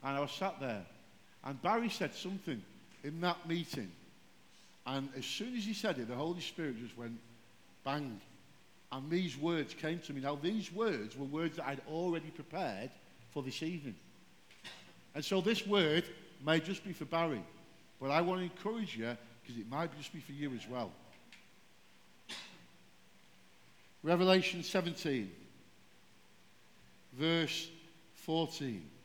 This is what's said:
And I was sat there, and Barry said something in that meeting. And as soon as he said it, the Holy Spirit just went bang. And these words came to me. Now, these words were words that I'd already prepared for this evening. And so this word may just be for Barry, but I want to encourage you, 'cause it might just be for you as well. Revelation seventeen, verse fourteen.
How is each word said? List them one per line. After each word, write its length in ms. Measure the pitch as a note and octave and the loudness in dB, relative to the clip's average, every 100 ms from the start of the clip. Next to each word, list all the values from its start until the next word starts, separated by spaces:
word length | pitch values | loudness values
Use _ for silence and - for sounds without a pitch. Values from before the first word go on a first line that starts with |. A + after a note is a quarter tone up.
And 140 | C3 C#3 | 0 0
I 40 | |
was 120 | C#3+ | 0
sat 260 | - F#3+ - | 0 -2 -2
there, 240 | C3+ G#2+ E2+ - - - - - | -2 -2 -6 -16 -20 -20 -20 -12
and 180 | B2 C#3 | -8 -2
Barry 260 | F3 A3 A#3 | 2 4 2
said 240 | - D#3+ | 0 -2
something 460 | - F3+ G3 - B2 - - - - | -2 -6 -6 -4 -6 -6 -18 -20 -10
in 160 | C#3+ D#3+ | -8 0
that 280 | F3+ F3 E3 | 2 2 0
meeting. 420 | E3+ E3 - G2 F2 - - - - - - - - | -2 -2 -4 -6 -10 -20 -20 -20 -20 -20 -20 -20 -12
And 240 | - C3+ C3+ C3+ | -4 -2 -2 -6
as 80 | |
soon 320 | B2 - A3+ B3 | -6 -4 -4 -4
as 80 | |
he 100 | G#3 | -2
said 240 | G#3+ A3+ C#3+ | 0 0 0
it, 100 | A2+ | -2
the 60 | |
Holy 260 | B2 D#3 F3 | -2 -2 -2
Spirit 400 | - - D#3 A#2 | -6 -4 -4 -4
just 180 | A#2+ A#2 | -8 -8
went 200 | A#2+ A#2 - - - - - - | -10 -10 -14 -20 -20 -20 -20 -8
bang. 360 | - C#3+ C#3+ G#2 - - - - - - - | -2 -2 -2 -8 -12 -20 -20 -20 -20 -20 -8
And 200 | C3 C3+ | -6 0
these 280 | E3+ F#3 C3 | 2 2 0
words 360 | D#3 E3+ C#3+ | 0 2 0
came 260 | - D#3 E3+ | -2 -2 -2
to 120 | - | -4
me. 80 | C#3 | -4
Now, 140 | C3+ | -2
these 380 | D3 D#3+ A3 F#3 | 0 0 0 -2
words 440 | F3 A3+ D3 G#2+ A#2+ | 0 2 2 -2 -6
were 100 | C3+ | -4
words 300 | D3 E3 D3+ | 0 0 0
that 120 | C3+ | -2
I'd 140 | C#3 - | -4 -4
already 420 | D#3 F3+ E3+ D#3 | -2 0 0 -4
prepared 600 | - C#3+ E3 E3 G2 B2+ - - - - | -12 -8 -4 -2 -2 -6 -10 -20 -20 -8
for 100 | D3 | -6
this 200 | C3 A#2+ | -4 -4
evening. 320 | D#3+ F3 C#3+ F#2+ - - - - - - - - - - - D3 | -4 -4 -6 -10 -16 -20 -20 -20 -20 -16 -14 -14 -18 -20 -12 -6
And 80 | |
so 160 | D3 G3 | 2 4
this 240 | F3+ A3+ | 4 2
word 400 | G3 G3+ E3 D#3 E3+ - - - | 6 6 8 6 4 -6 -16 -6
may 140 | C#3 E3 | 4 4
just 260 | D#3+ F#3+ | 4 -4
be 80 | G3 | -4
for 120 | F3 | -8
Barry, 360 | D3 E3 E3 B2+ F2+ - - - - - | -2 2 2 0 -4 -14 -20 -20 -20 -6
but 100 | C3+ | 4
I 100 | D3 | 4
want 200 | F3 F#3 | 6 2
to 40 | |
encourage 520 | F3+ - G#3 A3+ G3+ A2 | 0 -4 -4 -2 -2 -2
you, 200 | A2+ A#2+ - - - | -2 -2 -8 -20 -12
'cause 100 | A#2 | -8
it 120 | A2 | -4
might 260 | C3+ E3 D3+ | -2 -2 -4
just 160 | C#3 | -10
be 60 | D#3+ | -12
for 140 | - | -10
you 200 | C#3 C#3+ | -6 -4
as 140 | B2 G#2 | -4 -6
well. 220 | B2 D3 - - - - - - - - - - - - - - - - - - - - - - - - - - - - - - - | -4 -4 -6 -20 -20 -20 -20 -20 -20 -20 -20 -20 -20 -20 -20 -12 -12 -10 -16 -20 -20 -20 -20 -20 -20 -20 -20 -20 -20 -20 -20 -20 -6
Revelation 640 | D3+ E3+ F#3 F#3+ F#3 F3 | 4 6 10 8 8 0
seventeen, 680 | E3 G3 F3 E3 D#3+ C3+ G2 F2+ - - - - - - - - - - - - - - - - - | 0 2 2 0 2 2 0 -8 -20 -20 -20 -20 -20 -20 -20 -20 -20 -20 -20 -20 -20 -20 -20 -20 -18
verse 560 | B2+ D#3+ E3 D#3+ - - - - - - | 0 4 4 4 0 -6 -12 -20 -20 -20
fourteen. 760 | - - D#3+ D#3+ - C#3 G#2 D2+ - | -14 0 2 2 0 -4 -4 -6 -16